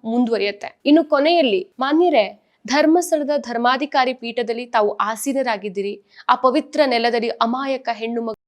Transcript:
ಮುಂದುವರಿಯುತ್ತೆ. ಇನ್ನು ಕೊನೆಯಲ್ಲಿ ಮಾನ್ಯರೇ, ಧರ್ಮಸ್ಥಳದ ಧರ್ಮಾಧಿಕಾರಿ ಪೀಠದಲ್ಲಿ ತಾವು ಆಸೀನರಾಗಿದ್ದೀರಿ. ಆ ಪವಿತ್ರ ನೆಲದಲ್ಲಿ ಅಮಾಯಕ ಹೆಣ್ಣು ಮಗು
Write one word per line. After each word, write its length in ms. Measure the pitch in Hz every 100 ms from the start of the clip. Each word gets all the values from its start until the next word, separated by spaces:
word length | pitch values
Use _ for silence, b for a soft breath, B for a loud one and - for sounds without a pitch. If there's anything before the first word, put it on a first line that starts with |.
| 226
ಮುಂದುವರಿಯುತ್ತೆ. 580 | 240 233 220 202 202 - _ -
ಇನ್ನು 120 | 302 311
ಕೊನೆಯಲ್ಲಿ 480 | 285 294 349 269 190 - - 269
ಮಾನ್ಯರೇ, 400 | 311 349 285 202 208 _ _ - 277
ಧರ್ಮಸ್ಥಳದ 600 | 311 330 339 311 285 294 240
ಧರ್ಮಾಧಿಕಾರಿ 680 | 233 240 262 294 294 254 254
ಪೀಠದಲ್ಲಿ 460 | 233 233 226 233 240 233
ತಾವು 140 | 208 208 208
ಆಸೀನರಾಗಿದ್ದೀರಿ. 840 | 220 277 269 254 214 202 190 202 208 B B -
ಆ 40 | 254 254
ಪವಿತ್ರ 340 | 269 302 294 277
ನೆಲದಲ್ಲಿ 380 | 240 233 233 226 - 226
ಅಮಾಯಕ 420 | 254 269 262 262 220
ಹೆಣ್ಣು 180 | 226 233 226
ಮಗು 100 | 214